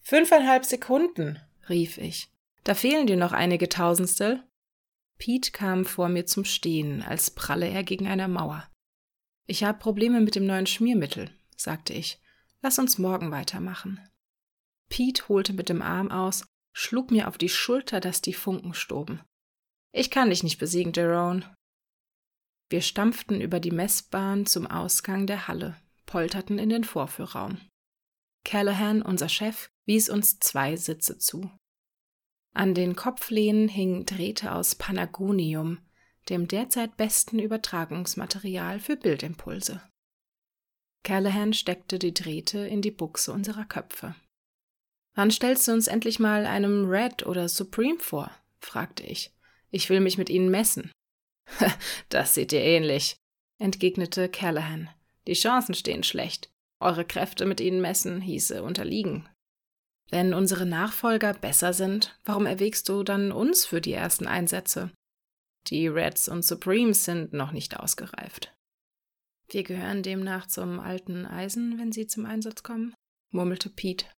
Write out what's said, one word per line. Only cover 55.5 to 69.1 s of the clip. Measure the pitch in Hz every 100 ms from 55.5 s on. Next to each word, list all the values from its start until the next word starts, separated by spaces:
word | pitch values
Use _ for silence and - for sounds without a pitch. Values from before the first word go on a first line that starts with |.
| 254 247
stehen | 180 - -
schlecht. | 175 - 165 - - _ _ _
Eure | 180 165
Kräfte | 170 175 190 - 185
mit | 190
ihnen | 185 185
messen | 175 190 185 180
hieße | 185 170 214 -
unterliegen.“ | 120 180 - 208 190 156 - _ _ _ _ _ _ _ _
„Wenn | 180 185
unsere | 175 190 185 180
Nachfolger | 165 202 - 233 220 214
besser | 202 - 139 175
sind, | 180 190 202 214 -
warum | - 202 208
erwägst | 190 202 220 -
du | 202
dann | 196 202 202
uns | - 233 359 -
für | 170
die | 165
ersten | - 170 - -
Einsätze?“ | - 175 185 - - 180 - _ _ _ _ _ _ -
„Die | 151 160
Reds | 156 160 - -
und | 170
Supremes | 170 170 - 202 240 202
sind | - 170 160
noch | 151 139
nicht | 156 - -
ausgereift.“ | - - - - - - - _ _ _ _ _ _